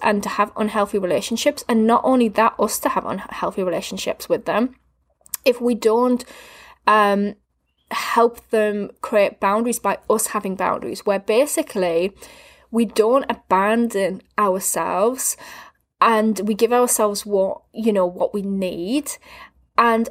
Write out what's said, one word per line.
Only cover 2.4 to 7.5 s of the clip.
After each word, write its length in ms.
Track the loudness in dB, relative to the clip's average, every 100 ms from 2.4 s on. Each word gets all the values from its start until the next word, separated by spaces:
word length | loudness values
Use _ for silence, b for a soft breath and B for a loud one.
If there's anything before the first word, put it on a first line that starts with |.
| 2 2
us 200 | -2 -2
to 100 | -2
have 140 | -2
unhealthy 580 | -4 -8 -10 -8 -6 -4
relationships 680 | -4 -4 -6 -8 -6 -6 -2
with 160 | -2 0
them. 300 | -2 -2 -4 _ _ _ _ _ -6
If 160 | -2 0
we 140 | 0
don't, 500 | 0 2 2 2 0 -4 B B B B B 2
um, 480 | 4 4 2 0 -6 _